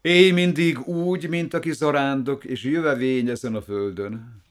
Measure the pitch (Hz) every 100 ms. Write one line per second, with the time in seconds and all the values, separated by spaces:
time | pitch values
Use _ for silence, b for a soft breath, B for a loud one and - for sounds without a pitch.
0 | 165 175 190 175 180 151 170 131 131 170
1 | 175 180 160 170 165 170 165 151 151 143
2 | 139 135 127 139 - 127 127 160 160 131
3 | 131 131 120 120 120 110 101 101 101 92
4 | 101 110 117 110 _